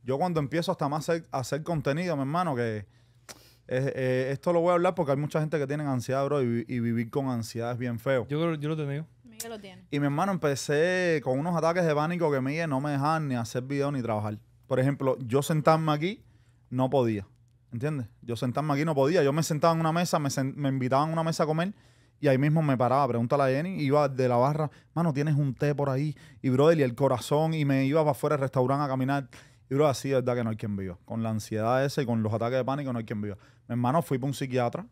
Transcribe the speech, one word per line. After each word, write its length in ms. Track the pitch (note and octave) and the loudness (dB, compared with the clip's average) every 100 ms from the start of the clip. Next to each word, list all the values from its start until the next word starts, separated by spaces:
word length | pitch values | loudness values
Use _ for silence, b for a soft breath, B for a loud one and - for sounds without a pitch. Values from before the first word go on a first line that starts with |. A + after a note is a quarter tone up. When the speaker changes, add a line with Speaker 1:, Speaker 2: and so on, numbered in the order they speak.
Speaker 1:
Yo 160 | A#2+ C3+ | -4 -2
cuando 220 | F3+ D#3+ | 0 0
empiezo 320 | C#3 D3+ F3 | -2 -2 -2
hasta 160 | F3 C#3 | -2 -2
más 200 | D3+ - | -4 -2
a 40 | |
hacer, 160 | E3+ E3 | -4 -2
a 80 | C3+ | -6
hacer 240 | B2+ C#3+ | -4 -6
contenido, 540 | D#3 E3 C3+ C#3 - D3+ | -4 -4 -2 -2 -2 -2
mi 60 | |
hermano, 340 | C3+ E3 F3 B2 | -2 -2 -2 -2
que 220 | A#2 G#2+ | -2 -4
es, 1120 | G2+ _ _ _ - - - _ - B2+ C3+ | -10 _ _ _ -20 -20 -20 _ -4 -2 -2
eh, 360 | - C3 B2+ C3 | -2 0 0 -2
esto 200 | C#3 - | -2 0
lo 80 | F3 | 2
voy 100 | E3+ | 4
a 40 | |
hablar 200 | F3 F3+ E3+ | 4 2 0
porque 160 | D3 | 0
hay 60 | C#3 | 0
mucha 200 | D3 E3 | 0 -2
gente 200 | D3+ D#3+ | -2 -2
que 80 | C3+ | -2
tiene 160 | D3 | -4
ansiedad, 400 | D3 B2+ A2+ C3 | -2 -4 -2 -2
bro, 180 | C#3 D3 | 0 0
y, 220 | B2 A#2 A#2 | 0 0 -2
y 140 | B2 | -4
vivir 280 | A#2 A#2 A#2 | -2 -2 -2
con 180 | C#3+ C3+ | -2 -2
ansiedad 420 | A#2+ A2+ A2+ A#2 | -4 -6 -6 -6
es 60 | A#2+ | -4
bien 200 | B2 A#2 | -6 -4
feo. 260 | C3+ C3 A#2 | 0 0 0
Speaker 2:
Yo 120 | D3 | -2
creo, 140 | E3+ D#3 | -2 -2
yo 120 | D3 | -4
lo 60 | |
he 100 | D#3 C#3+ | -4 -4
tenido. 200 | C#3+ D#3+ _ | -6 -8 _
Speaker 3:
Miguel 260 | - - A#3 | -20 -14 -12
lo 100 | A3 | -12
tiene. 240 | G3 - - | -16 -20 -6
Speaker 1:
Y 80 | C#3+ | 0
mi 60 | C#3+ | 0
hermano, 260 | C#3+ G3 | 2 0
empecé 880 | F3+ D3 C#3 - D3 E3+ F#3 F3+ D#3+ | 0 0 -2 0 2 2 2 2 0
con 160 | C3+ C3 | 0 -2
unos 160 | D#3+ E3+ | 0 0
ataques 280 | D#3+ F3 E3+ | 2 2 2
de 80 | |
pánico 380 | D3 D3+ F3 E3 | 2 0 0 0
que, 80 | C#3 | 0
Miguel, 280 | C3 D3+ E3 | 0 -2 -2
no 100 | C3 | -2
me 100 | D3 | -2
dejaban 380 | C#3+ C#3+ D#3+ D3 | 0 0 0 0
ni 80 | B2 | -2
hacer 260 | A2+ B2+ | -2 -6
video 300 | C3 C#3+ C#3 | -4 -2 -2
ni 100 | C#3+ | -2
trabajar. 360 | A2+ G#2+ G#2 G#2+ _ _ _ | -2 -2 -2 -8 _ _ _
Por 140 | B2+ | 2
ejemplo, 360 | C3 C#3 C3+ B2 | 2 2 0 0
yo 220 | B2 C3 | 0 0
sentarme 500 | C#3+ D#3+ D3+ D#3+ D#3+ | 2 2 4 4 4
aquí, 300 | D3+ E3+ - b b b b b | 0 -2 -6 b b b b b
no 200 | B2+ C3 | -2 2
podía, 360 | C#3 A#2+ G#2+ F#2+ _ _ _ _ | 4 2 0 -6 _ _ _ _
¿entiendes? 340 | A#2+ C3+ D3+ A#2 _ | -6 -6 -6 -8 _
Yo 140 | - A2+ | -8 -4
sentarme 380 | B2+ A#2+ D3+ | -2 -2 0
aquí 100 | C#3 | 0
no 100 | D#3+ | 0
podía. 280 | C#3+ C3+ F3+ | 2 4 4
Yo 100 | C#3 | 2
me 100 | D3+ | 2
sentaba 300 | - D3+ E3 | 0 2 2
en 60 | E3 | 4
una 120 | D#3+ | 2
mesa, 260 | E3 F3 F3 | 0 0 0
me 100 | C#3+ | 0
sen-, 260 | C3+ C3+ | -2 -4
me 140 | C#3 C#3 | -2 -2
invitaban 400 | C3 B2+ C3+ D#3 | 0 2 2 2
a 40 | |
una 100 | D#3+ | 0
mesa 220 | E3 D#3+ | -2 -2
a 20 | D#3 | -2
comer 260 | D#3 F3+ b b b b b | 0 -2 b b b b b
y 80 | D3 | 2
ahí 80 | C3 | 4
mismo 240 | D3 D#3 | 4 2
me 140 | D3+ B2+ | 2 2
paraba. 320 | A#2+ C3 C3+ | 2 2 2
Pregúntale 340 | A#2 A#2 C#3+ | 0 0 2
a 20 | C3+ | 2
Jenny, 320 | C3+ F3 F3+ | 0 -4 -4
iba 260 | C#3+ D3 C#3+ | 2 4 2
de 180 | C3 B2+ | 2 2
la 80 | A#2+ | 4
barra, 340 | B2+ D3+ D3+ B B | 2 2 -4 B B
"Mano, 200 | D#3 E3+ | -2 0
tienes 220 | C3+ D3+ C#3+ | 0 0 2
un 180 | C#3+ | 0
té 200 | A#2+ D3 | 0 -2
por 140 | C#3+ C#3+ | 0 -2
ahí", 260 | C3 D3+ C#3+ B B | -2 -4 -6 B B
y 80 | C3 | 0
brother, 280 | B2+ D3+ E3 | 6 6 6
y 40 | |
el 120 | C3 | 2
corazón, 600 | A#2 C#3 B2 - D3 D#3+ | 2 2 2 2 0 2
y 100 | D#3+ | 0
me 220 | C#3+ C3+ C3+ | 2 2 2
iba 140 | D#3 | 2
para 80 | D3+ | 2
afuera 260 | C#3 D3+ D3 | 2 0 0
del 60 | |
restaurante 420 | C3 C#3 B2+ C#3 | 0 0 2 0
a 40 | D3 | 0
caminar. 400 | C3 C3 C#3+ C3 B B B _ | -2 0 -2 -4 B B B _
Y, 40 | |
bro, 120 | C3 D3+ | 2 2
así 200 | C3 C#3 | 2 0
es 60 | C3 | 0
verdad 180 | B2 | 2
que 100 | B2 | -2
no 60 | A2+ | -2
hay 60 | G#2+ | -4
quien 200 | A2+ G2+ | -6 -6
viva. 220 | F#2+ F2 - | -6 -10 -10
Con 160 | A2+ | -6
la 80 | A2+ | -4
ansiedad 520 | G#2+ - A2 A2 B2+ | -4 -4 -2 2 2
esa 180 | C#3 D3 | 2 -2
y 40 | B2 | -2
con 160 | A2+ | 0
los 100 | G#2+ | 0
ataques 240 | A2 A#2 C3 | 0 0 -2
de 60 | |
pánico 280 | B2 C#3 C#3 | -2 -4 -4
no 60 | A#2+ | -6
hay 60 | A2 | -6
quien 160 | G#2+ | -6
viva. 140 | G#2 G2 b b - | -6 -10 b b -6
Mi 40 | |
hermano, 280 | A#2+ B2 D#3 | -2 2 0
fui 160 | E3 C3 | 0 -2
pa' 80 | C#3 | -2
un 80 | |
psiquiatra 520 | C3 C#3 B2 A#2+ - A3 | -4 -2 0 0 -4 -12